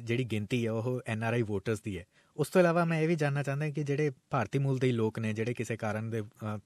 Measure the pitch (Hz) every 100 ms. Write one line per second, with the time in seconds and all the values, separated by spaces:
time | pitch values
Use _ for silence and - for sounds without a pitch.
0 | 117 120 120 107 104 127 113 113 127 127
1 | - 110 117 120 107 98 117 107 110 87
2 | - _ _ - 143 185 175 170 165 160
3 | 160 170 143 143 139 139 156 143 143 143
4 | 151 131 - 135 104 139 135 127 127 117
5 | 110 120 110 107 113 120 113 110 110 107
6 | 110 113 104 - 107 104